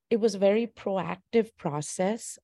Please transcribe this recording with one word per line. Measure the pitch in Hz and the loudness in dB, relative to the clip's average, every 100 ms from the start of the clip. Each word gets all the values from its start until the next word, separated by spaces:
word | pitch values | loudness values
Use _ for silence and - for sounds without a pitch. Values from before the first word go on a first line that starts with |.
| _ | _
It | 226 | 0
was | 220 | 2
a | 196 | 4
very | 196 214 233 | 4 4 0
proactive | - - 190 165 156 _ 233 220 - | -6 -4 -2 -4 -8 _ 0 0 -4
process | 170 147 151 - 185 226 - - | -6 -4 -6 -2 -2 -2 -8 -16